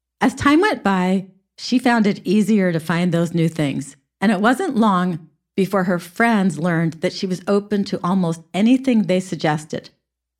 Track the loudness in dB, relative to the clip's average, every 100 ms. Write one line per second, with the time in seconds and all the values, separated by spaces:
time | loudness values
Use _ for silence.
0 | _ -2 -2 0 2 4 2 0 0 0
1 | 2 0 -4 _ _ -16 -4 0 2 2
2 | 2 0 0 2 4 2 2 0 -2 0
3 | 0 0 0 0 0 0 -4 -4 -10 -16
4 | _ _ 0 2 2 2 0 0 2 2
5 | 0 -4 -10 _ _ -4 0 0 0 -2
6 | -4 0 2 2 0 0 -2 0 -2 -2
7 | -6 -4 -6 -4 -2 -2 0 -4 -4 -4
8 | -2 0 -2 -4 -6 0 2 2 2 0
9 | 0 -2 -2 -4 -2 -2 -6 -12 -12 _
10 | _ _ _